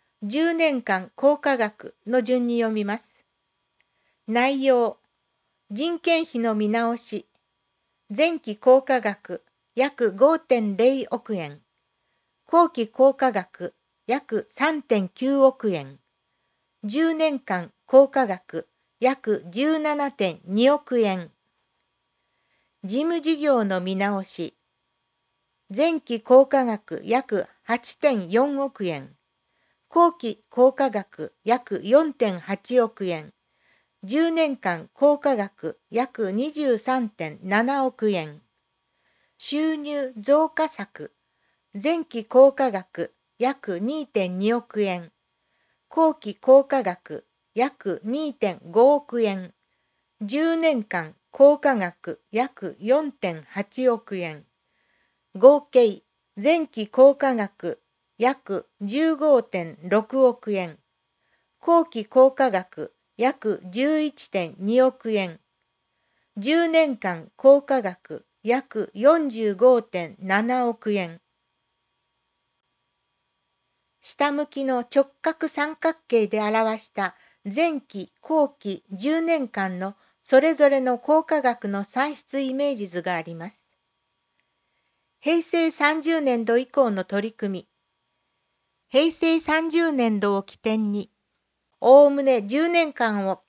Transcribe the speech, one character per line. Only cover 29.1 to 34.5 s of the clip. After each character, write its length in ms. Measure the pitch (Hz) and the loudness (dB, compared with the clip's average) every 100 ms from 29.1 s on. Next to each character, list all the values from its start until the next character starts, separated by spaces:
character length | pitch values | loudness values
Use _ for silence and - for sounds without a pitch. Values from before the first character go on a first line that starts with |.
| _ _ _ _ _ _ _ _ | _ _ _ _ _ _ _ _
後 240 | 339 339 | 2 2
期 320 | 339 233 208 _ | 2 -8 -10 _
効 220 | - 254 | 2 4
果 140 | 262 269 | 4 -2
額 440 | 208 190 - 156 - | -2 -8 -12 -16 -10
約 380 | 208 247 254 196 | -2 -2 -2 -8
四 300 | 196 269 320 | 2 4 2
点 260 | - 220 180 | 0 -4 -4
八 400 | 165 196 - 247 | -8 -8 -2 0
億 260 | 226 - 190 | 0 -2 -6
円。 280 | 165 151 _ _ _ _ _ _ _ | -6 -10 _ _ _ _ _ _ _
十 280 | 190 269 330 | -6 -2 0
年 260 | 330 320 | 0 -2